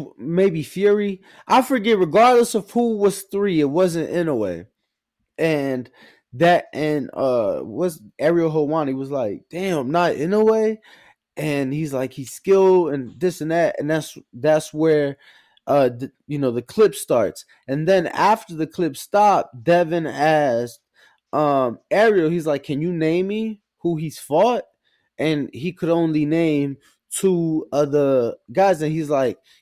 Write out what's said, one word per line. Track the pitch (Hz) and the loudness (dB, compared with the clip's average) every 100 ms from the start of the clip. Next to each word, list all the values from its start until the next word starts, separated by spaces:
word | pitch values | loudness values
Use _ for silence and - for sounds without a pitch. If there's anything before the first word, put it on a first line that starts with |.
| - - | -6 -12
maybe | 127 170 196 160 | -4 0 0 0
Fury. | 135 180 202 208 202 190 _ - - | -6 -2 2 2 0 -6 _ -16 0
I | 240 | 0
forget. | 247 262 202 214 | 2 0 2 2
Regardless | 170 175 240 240 233 214 | 4 4 6 6 2 -2
of | 185 | -4
who | 233 240 214 | -2 0 2
was | 202 196 | 0 0
three, | - 196 202 165 | -6 -2 0 2
it | 143 | 2
wasn't | 151 185 165 156 | 2 0 0 -4
Inoue. | 170 165 123 101 85 98 _ _ _ _ _ _ - | -2 -2 -2 -2 -6 -12 _ _ _ _ _ _ -4
And | 160 151 139 127 120 _ - _ _ | -2 0 -2 -4 -8 _ -20 _ _
that, | 123 170 175 - | 0 4 4 0
and, | - 151 151 131 | -4 -2 -2 -4
uh, | - 131 123 104 76 | -2 0 2 0 -2
was | 67 110 180 156 104 - | -6 -4 -6 -6 -16 -4
Ariel | 147 170 165 | 0 2 0
Helwani | 156 143 160 143 135 | 0 0 -2 -2 -4
was | 135 | -6
like, | 143 113 98 - | -4 -4 -6 -12
"Damn, | 165 190 165 123 | -8 -4 -4 -2
not | 165 175 | 0 0
Inoue?" | - 156 208 220 220 220 220 _ - _ _ _ - | 0 -2 2 2 2 0 -4 _ -20 _ _ _ -8
And | 151 143 131 | -4 -2 -2
he's | 147 156 | -4 -4
like, | 135 131 | -4 -6
"He's | - 127 | -8 -14
skilled | - - 190 190 185 165 | -6 2 4 6 4 2
and | 143 123 127 | -2 -8 -6
this | 180 170 | -4 -4
and | 156 | -2
that." | 165 160 - | 0 0 0
And | 143 | -2
that's, | 156 147 - - | -2 -4 -14 -20
that's | - 143 156 - | -4 2 2 0
where, | 151 160 151 143 139 _ _ _ _ - | -2 2 2 0 -4 _ _ _ _ 0
uh, | 143 131 | 2 2
th-, | 120 135 _ - | -2 -10 _ -10
you | 143 | -4
know, | 135 | -2
the | 120 | -2
clip | 120 - 214 - | -4 2 2 2
starts. | - 131 98 - - _ - | -2 0 0 -4 -16 _ -8
And | 139 160 | -4 0
then | 190 165 | 0 0
after | - 180 220 - 160 | 0 2 2 -2 -8
the | 151 | -6
clip | - 170 131 | -2 -4 -4
stopped, | - 202 208 180 - 127 | -2 2 4 4 0 -4
Devin | 113 175 170 170 156 | 2 2 2 -2 -4
asked, | 135 151 156 143 117 120 - _ _ _ _ _ | 0 2 2 2 0 -4 -8 _ _ _ _ _
um, | 143 147 139 127 113 - | -2 2 2 0 -4 -2
Ariel, | 190 226 202 160 | 2 4 4 2
he's | 170 156 | 0 -2
like, | 143 | -4
"Can | - 143 | -4 -4
you | 165 | -4
name | 170 156 170 190 | -2 0 0 -2
me | 214 220 214 _ _ | -4 -6 -8 _ _
who | 170 160 | -4 -4
he's | 156 - | -6 -10
fought?" | - 151 220 233 - _ _ _ _ - | -2 2 2 0 -6 _ _ _ _ -4
And | 147 151 135 | -2 -2 -4
he | - 165 | -8 -10
could | 170 165 | -4 -2
only | 170 165 156 147 | 0 0 0 0
name | 165 165 147 143 139 _ _ _ | 0 0 0 -2 -6 _ _ _
two | - 196 175 165 156 - | -4 0 0 0 -4 -2
other | 139 147 147 139 135 117 - - | -2 0 2 2 2 0 -4 -6
guys. | 120 196 170 | 2 2 2
And | 151 | -2
he's | 156 147 | -4 -2
like, | 143 127 98 _ _ | 0 0 -4 _ _